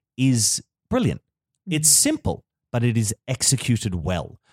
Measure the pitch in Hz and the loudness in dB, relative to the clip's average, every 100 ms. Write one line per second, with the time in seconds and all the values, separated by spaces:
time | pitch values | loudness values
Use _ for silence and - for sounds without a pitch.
0 | _ - 135 123 104 - - _ _ - | _ -2 2 2 0 -2 -8 _ _ -2
1 | 196 69 - _ _ _ - 156 156 - | 0 -2 -8 _ _ _ -6 0 2 4
2 | 277 311 - 82 - _ _ 120 120 113 | 2 0 -4 -8 -10 _ _ -2 0 2
3 | 104 110 - 127 - 131 - 117 110 90 | -2 -4 -6 -2 0 0 2 0 -2 -4
4 | 78 90 - - _ | -4 -4 -6 -14 _